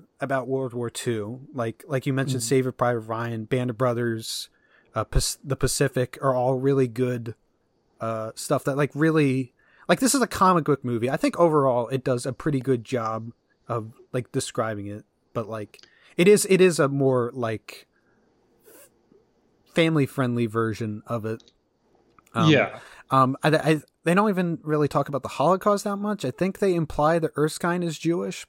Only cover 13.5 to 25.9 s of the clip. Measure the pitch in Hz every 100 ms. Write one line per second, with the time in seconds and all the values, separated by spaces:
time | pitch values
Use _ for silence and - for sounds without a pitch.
13.5 | _ - 120 110 - - 127 113 135 -
14.5 | - 110 107 101 104 - _ _ - 113
15.5 | 110 104 - - _ _ - 180 208 -
16.5 | 185 185 160 143 139 135 127 120 127 117
17.5 | 110 - - - _ _ _ _ _ _
18.5 | _ _ - - _ _ _ _ _ _
19.5 | _ _ - 165 160 135 - 123 120 117
20.5 | 113 113 107 110 107 - 117 107 113 _
21.5 | _ _ _ _ _ _ _ _ - 151
22.5 | 143 104 - - - - 135 131 139 156
23.5 | 156 147 156 - _ - 175 214 185 175
24.5 | 165 151 151 147 151 139 135 - - 143
25.5 | 185 214 202 208